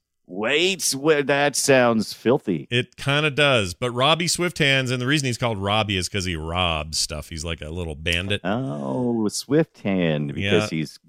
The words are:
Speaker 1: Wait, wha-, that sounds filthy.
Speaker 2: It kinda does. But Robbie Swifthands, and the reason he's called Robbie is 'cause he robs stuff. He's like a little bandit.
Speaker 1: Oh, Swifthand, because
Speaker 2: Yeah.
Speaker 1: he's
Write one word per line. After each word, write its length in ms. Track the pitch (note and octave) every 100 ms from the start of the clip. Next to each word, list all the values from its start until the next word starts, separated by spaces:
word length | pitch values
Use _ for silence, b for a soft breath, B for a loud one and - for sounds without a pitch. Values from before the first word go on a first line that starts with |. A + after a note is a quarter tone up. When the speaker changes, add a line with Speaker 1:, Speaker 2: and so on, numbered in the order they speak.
| _ _ -
Speaker 1:
Wait, 680 | F2+ G#2+ D3+ F3+ F#3 - C3+
wha-, 240 | D3+ D3
that 340 | C#3+ C#3 C#3+ -
sounds 560 | - C3+ A#2+ A2 G2+
filthy. 520 | - A2+ C3 - E2 C#2
Speaker 2:
It 260 | A#2+ B2 -
kinda 340 | C3+ C#3+ D#3
does. 440 | C3+ C#3+ B2+ F#2+
But 160 | F2 B2
Robbie 380 | A#2+ C#3 D#3+ F3
Swifthands, 640 | - F3 - C#3+ C3+ B2+
and 120 | B2
the 40 | B2
reason 200 | D3+ C3+
he's 100 | A2+
called 220 | A#2+ G2+
Robbie 380 | G2 G#2+ G#2+ F#2+
is 120 | F2
'cause 160 | G2+
he 120 | F2+ D#2+
robs 600 | D#2+ F2 F2+ D#2 D#2 D2+
stuff. 320 | - D2+ -
He's 160 | D#2+
like 160 | E2+ D#2+
a 80 | D2+
little 260 | E2+ E2 D2
bandit. 440 | E2+ F2 G2 G2+
Speaker 1:
Oh, 840 | F2+ A2 C3+ C#3+ C#3 C3 B2 A#2 G#2
Swifthand, 1000 | - - D3 D#3+ _ G#2+ F#2+ E2+ D2+ D2
because 420 | C2+ G2+ G#2+ G#2+
Speaker 2:
Yeah. 60 | D#2+
Speaker 1:
he's 200 | D2+ -